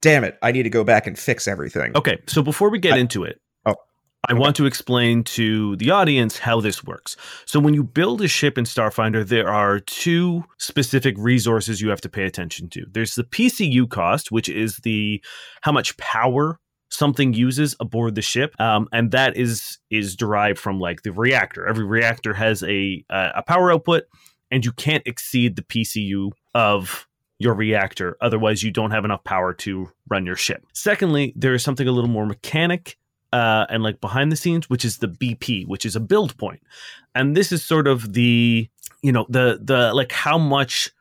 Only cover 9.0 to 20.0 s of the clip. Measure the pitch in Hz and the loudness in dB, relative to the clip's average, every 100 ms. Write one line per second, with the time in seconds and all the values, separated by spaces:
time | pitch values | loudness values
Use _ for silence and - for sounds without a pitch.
9 | 110 110 98 117 92 104 101 101 - - | 0 0 0 0 2 2 2 0 -2 -6
10 | 170 170 175 170 165 _ - - 135 135 | 0 2 2 -2 -6 _ -6 -2 2 2
11 | 131 98 110 123 110 113 101 104 107 101 | 0 0 2 2 4 0 0 -2 -2 -2
12 | 92 - 95 - 85 - 87 - 82 104 | -4 -4 -4 -4 -10 -10 -12 -12 -8 -4
13 | 113 - 120 - 247 - 185 127 120 - | -4 -4 -6 2 0 2 2 2 2 0
14 | 87 123 - 110 110 82 110 101 117 107 | 0 0 0 -4 -2 -4 -4 -4 -4 -2
15 | 104 104 - - - - - 147 - - | -2 -4 -8 -20 -20 -6 0 0 0 -6
16 | - 113 123 127 151 165 _ _ _ - | -4 0 2 2 -2 -4 _ _ _ -2
17 | 147 143 135 113 123 127 151 - 113 113 | 0 2 2 2 2 2 -2 -2 -6 -2
18 | 117 107 104 120 143 _ 113 107 107 117 | -2 -2 -4 -2 -2 _ 2 2 0 0
19 | 117 123 131 - 123 113 - - _ 110 | 2 2 2 0 -2 -2 -8 -16 _ -4